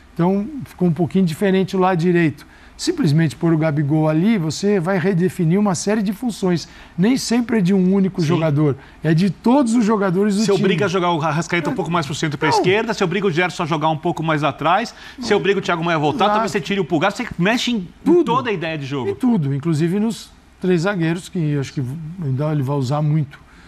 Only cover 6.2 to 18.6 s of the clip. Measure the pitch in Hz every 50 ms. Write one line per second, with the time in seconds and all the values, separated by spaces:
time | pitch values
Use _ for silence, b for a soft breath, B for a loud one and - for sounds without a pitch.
6.2 | 262 240 185 - 196 180 175 147 - B B B B B B 165 185 226 269 233
7.2 | - - 226 247 233 233 240 220 180 175 202 190 180 185 196 202 190 185 185 185
8.2 | 165 143 175 156 160 160 143 147 156 147 123 B B B B B - 156 165 156
9.2 | 196 196 - - - 226 247 294 277 226 226 247 214 202 226 202 202 190 170 190
10.2 | 208 214 196 202 220 196 196 185 202 190 208 160 208 185 170 190 175 175 175 151
11.2 | 151 160 143 165 165 - 175 175 180 190 254 190 165 156 175 170 156 - 156 -
12.2 | 160 156 139 147 156 151 - 403 330 180 196 214 214 233 214 - 202 165 175 208
13.2 | 196 196 147 165 185 175 - - 175 143 170 151 151 160 160 143 - 175 156 -
14.2 | 160 165 156 143 151 143 131 - 143 160 180 208 240 - B B B B B B
15.2 | 240 226 208 190 160 190 202 185 180 - 175 165 165 175 165 156 147 147 - -
16.2 | 190 208 208 214 226 202 - 208 - - 196 196 175 - 175 147 170 202 196 -
17.2 | 240 - - - 170 202 240 233 - 240 240 214 175 160 - - - 277 339 349
18.2 | 320 233 233 262 247 240 208 160